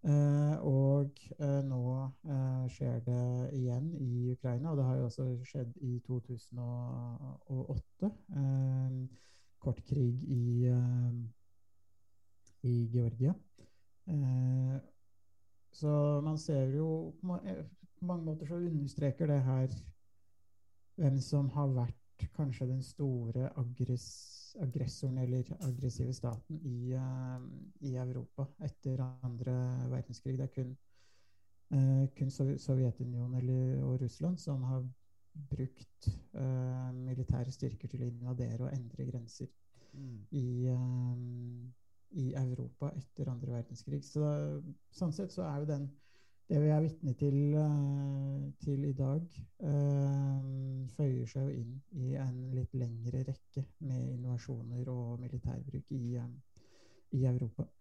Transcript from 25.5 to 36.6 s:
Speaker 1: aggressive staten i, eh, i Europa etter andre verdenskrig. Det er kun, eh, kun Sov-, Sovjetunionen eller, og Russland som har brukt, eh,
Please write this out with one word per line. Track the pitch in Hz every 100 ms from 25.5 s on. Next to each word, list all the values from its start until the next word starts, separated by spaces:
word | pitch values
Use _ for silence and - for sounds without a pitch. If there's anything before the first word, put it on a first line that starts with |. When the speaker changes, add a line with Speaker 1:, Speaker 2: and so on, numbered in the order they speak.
| -
Speaker 1:
aggressive | 139 127 131 117 123
staten | 131 120 113 - 156
i, | 156 123 123
eh, | 131 131 131 127 127 127 - - -
i | 139 127
Europa | 127 127 123 - 135 -
etter | 151 - 135 131 127 127
andre | 127 120 123 127 127 123 127
verdenskrig. | 127 131 123 - 131
Det |
er | 131
kun, | - 127 131 - - - - - - - - -
eh, | 139 135 135 135 -
kun | 135
Sov-, | - 135 139
Sovjetunionen | - 131 127 - 123 120 123 127
eller, | 123 127 127 135
og | 135 127
Russland | 123 - 160 180
som | - 135
har | 127 131 127 127 - - - 156 139
brukt, | 143 131 - - - - - -
eh, | - 131 131